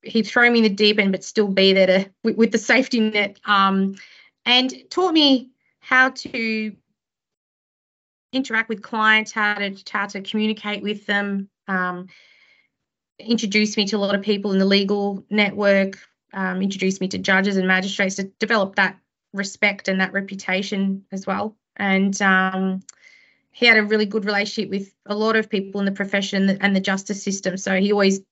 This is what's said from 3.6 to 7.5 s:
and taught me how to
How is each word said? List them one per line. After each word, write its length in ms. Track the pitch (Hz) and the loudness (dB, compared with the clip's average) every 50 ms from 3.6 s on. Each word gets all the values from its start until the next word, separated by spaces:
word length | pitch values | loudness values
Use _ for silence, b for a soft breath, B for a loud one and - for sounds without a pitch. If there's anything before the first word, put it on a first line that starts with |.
| 196 196 190 190 190 190 196 190 B B B B B B B _ _ | 4 2 2 0 0 -2 -4 -10 B B B B B B B _ _
and 280 | 233 247 254 254 262 - - - _ | 2 2 2 2 0 -4 -8 -18 _
taught 240 | - 349 370 370 320 | -2 0 0 2 4
me 360 | 320 294 285 269 247 - - _ _ _ _ _ _ | 4 6 6 4 4 0 -8 _ _ _ _ _ _
how 280 | _ - 277 254 262 262 | _ 0 4 4 4 2
to 680 | 262 - - - - 247 226 226 220 220 214 214 202 _ _ _ _ _ _ _ _ _ _ _ _ _ _ _ | 0 -8 -14 -10 -8 -6 -4 -4 -4 -4 -6 -8 -10 _ _ _ _ _ _ _ _ _ _ _ _ _ _ _